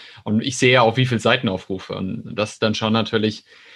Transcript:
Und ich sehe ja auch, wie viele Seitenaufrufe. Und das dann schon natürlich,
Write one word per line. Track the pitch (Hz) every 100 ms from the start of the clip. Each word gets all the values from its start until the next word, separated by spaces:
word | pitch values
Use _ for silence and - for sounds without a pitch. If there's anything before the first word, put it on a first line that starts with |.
| - -
Und | - 107
ich | 135 -
sehe | 127
ja | 127
auch, | 113 123
wie | 127
viele | 113
Seitenaufrufe. | 113 123 120 92 - 95 -
Und | 95 95 - -
das | 98 107 -
dann | 110
schon | 104 110
natürlich, | 113 107 110 107 107 - - -